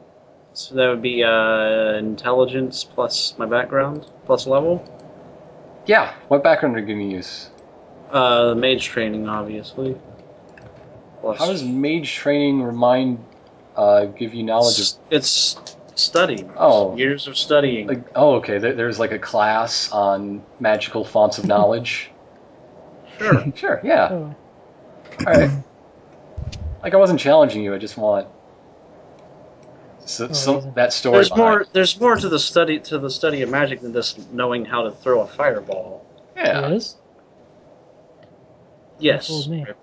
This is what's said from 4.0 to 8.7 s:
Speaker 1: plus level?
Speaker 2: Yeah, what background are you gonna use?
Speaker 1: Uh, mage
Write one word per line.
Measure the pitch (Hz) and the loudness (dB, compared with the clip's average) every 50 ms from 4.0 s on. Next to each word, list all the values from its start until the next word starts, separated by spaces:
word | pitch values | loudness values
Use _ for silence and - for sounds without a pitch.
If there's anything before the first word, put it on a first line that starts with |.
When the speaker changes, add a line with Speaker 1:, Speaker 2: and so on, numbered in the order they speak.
| - - - - - | -14 -16 -20 -10 -4
Speaker 1:
plus | - 131 123 - 131 | -2 0 0 0 0
level? | 135 139 151 165 175 175 - - - - - - - - - - - - - - - - - - - - - | 0 0 2 0 -2 -2 -4 -12 -20 -20 -20 -20 -20 -20 -20 -20 -20 -20 -20 -20 -20 -20 -20 -20 -20 -8 0
Speaker 2:
Yeah, | - 208 220 127 - - - - - | 2 4 4 2 0 -6 -12 -4 0
what | 139 143 143 | 2 4 4
background | 165 160 143 - 143 120 | 4 4 4 2 0 -2
are | 113 | -2
you | 104 | -4
gonna | 101 107 104 101 98 | -6 -6 -6 -6 -6
use? | 95 92 90 - - - - - - - - - - - - - - - - - | -6 -8 -10 -12 -14 -16 -16 -18 -20 -20 -20 -20 -20 -20 -20 -20 -20 -20 -10 -4
Speaker 1:
Uh, | - 139 127 127 123 120 120 120 117 113 | 0 2 2 4 4 4 4 2 2 2
mage | 123 131 | 2 0